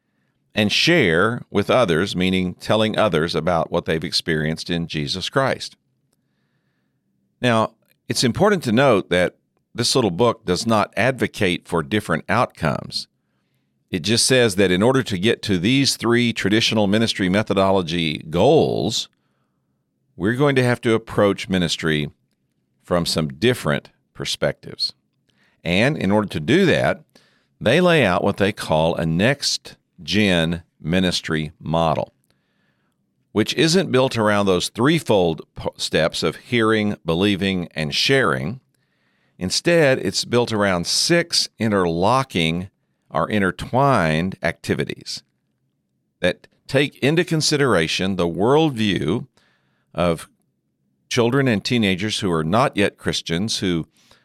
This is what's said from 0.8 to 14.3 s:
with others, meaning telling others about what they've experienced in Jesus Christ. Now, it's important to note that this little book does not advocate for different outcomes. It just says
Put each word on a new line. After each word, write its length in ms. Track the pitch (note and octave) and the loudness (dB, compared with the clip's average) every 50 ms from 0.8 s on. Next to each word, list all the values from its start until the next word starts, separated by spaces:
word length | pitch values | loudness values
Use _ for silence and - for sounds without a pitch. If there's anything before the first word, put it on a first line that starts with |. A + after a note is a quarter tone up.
| - - F3 E3+ A#2 F2 D#2+ E2+ G2 A2 A#2+ - - _ | 2 2 2 4 4 2 2 2 2 0 -2 -6 -8 _
with 220 | - G2 G2 - | -4 -2 0 2
others, 440 | G2+ C3 A#2+ F#2 D#2+ D2+ F#2+ G2 - | 2 2 2 2 2 0 0 -2 -2
meaning 380 | F2+ F#2 F#2 F#2 F#2 F#2 F2+ - | -2 0 0 0 0 -2 -4 -6
telling 440 | - - - G#2+ A2 A2 A2 G2+ - | -6 -4 -2 0 0 0 0 0 0
others 340 | G#2+ G#2+ E2+ D2+ D#2+ E2+ E2 | 0 0 0 0 0 -2 -2
about 380 | D#2+ D#2 F2+ F2 E2 D#2 - | -2 -2 0 0 0 -2 -2
what 140 | - F2 D#2+ | -4 -4 -2
they've 180 | - D#2+ D#2+ E2 | -2 -4 -4 -4
experienced 680 | D#2 - - - - D#2+ D#2 D2+ D#2 D#2+ - - - | -4 -6 -4 -2 -2 -2 -2 -2 -2 -4 -6 -6 -6
in 180 | F2 E2+ E2+ | -4 -4 -4
Jesus 420 | D#2+ - D#2 D2 C2+ D#2 F#2 F2+ - | -6 -6 -6 -6 -6 -6 -8 -8 -4
Christ. 460 | - C#3 C3+ B2 E2+ - - - - _ _ _ _ _ _ _ _ _ _ _ _ _ _ _ _ _ _ _ _ _ _ _ _ _ _ _ _ _ _ _ _ - | -2 -2 -2 -2 -2 -4 -8 -12 -16 _ _ _ _ _ _ _ _ _ _ _ _ _ _ _ _ _ _ _ _ _ _ _ _ _ _ _ _ _ _ _ _ -4
Now, 320 | B2+ B2 A#2 A2 A2 - _ _ _ _ _ _ _ | -2 0 2 2 0 -2 _ _ _ _ _ _ _
it's 160 | - A#2+ - - | -6 -2 0 0
important 400 | B2 A2 - F3+ G#3+ G#3 E3+ - | 0 2 2 2 2 2 0 0
to 60 | A#2+ | 0
note 380 | G#2 A#2+ C#3+ C#3 A2+ F#2 - - | 2 4 4 4 4 2 2 0
that 280 | F2 F2+ F2+ E2 - _ _ _ _ _ _ _ - | 0 2 2 0 -2 _ _ _ _ _ _ _ -6
this 220 | G2+ A#2+ - - | -4 -2 0 0
little 160 | C#3 A#2+ G2 | 2 0 0
book 340 | E2 E2+ B2 A#2 G#2 - - | 2 2 2 2 0 0 -2
does 200 | F2+ F2+ E2 - | -2 -2 -2 0
not 260 | A2+ A2+ G#2 G2 - - | 0 0 0 0 0 -2
advocate 720 | - G#2 C3 C3+ A2+ A2 - - - G#2 F#2 F2 - - | -2 0 0 0 -2 -4 -4 -2 -2 -2 0 -2 -2 -4
for 160 | - F2 E2 D2+ | -4 -4 -4 -2
different 420 | C2+ G#2+ G#2+ - - E2 D#2 - | -2 -2 -2 -2 -2 -4 -4 -2
outcomes. 800 | - F#2+ A#2 B2+ - _ - - D2+ - - - - - - - - _ _ _ _ _ _ _ _ _ _ _ _ _ _ _ _ | -2 0 0 0 -2 _ -4 -2 -2 -2 -4 -6 -10 -10 -10 -12 -14 _ _ _ _ _ _ _ _ _ _ _ _ _ _ _ _
It 80 | - F2+ | -8 -4
just 260 | D2+ - A#2 A2 - | -2 0 0 0 2
says 300 | - | 2